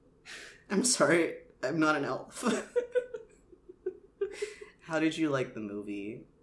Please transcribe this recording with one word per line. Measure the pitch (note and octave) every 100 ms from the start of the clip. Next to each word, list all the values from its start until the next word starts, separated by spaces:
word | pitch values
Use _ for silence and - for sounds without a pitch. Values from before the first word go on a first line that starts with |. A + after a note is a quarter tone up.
| _ _ - - - - -
I'm | G3
sorry, | B3+ - D3 E3+ D#3+ - - -
I'm | B2+ D#3+
not | D#3
an | D3+
elf. | B2+ C3 - -
<laughs> | B3 - - B4 B4 B4 - - - - - - - - F#4 - - - G4+ - G#4 - - -
How | - D#3+
did | D#3+ D#3+
you | D#3
like | C#3 B2+
the | A2
movie? | G#2+ G#2 G2+ G2+ G2+ B2+ - _